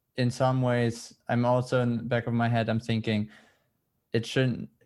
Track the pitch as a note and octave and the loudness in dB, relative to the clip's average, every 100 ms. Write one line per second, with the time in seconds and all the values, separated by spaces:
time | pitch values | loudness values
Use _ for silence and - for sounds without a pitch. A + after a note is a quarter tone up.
0 | _ - B2 - C3 C3 B2+ A#2+ A#2+ A#2 | _ -4 -2 0 0 2 2 2 0 -2
1 | - - - A#2+ A#2+ B2+ B2 C3 A#2+ A#2 | -10 -12 -4 0 2 2 2 0 0 -2
2 | A#2 B2 A2+ A#2 A#2 A#2 A2 A2 - A2+ | -2 -2 0 0 2 2 0 -2 -2 -2
3 | G#2+ G#2+ G#2 - - _ _ _ _ _ | 0 -2 -2 -10 -20 _ _ _ _ _
4 | _ A#2 A2 - C3 A2+ - _ | _ -4 -2 0 0 0 -8 _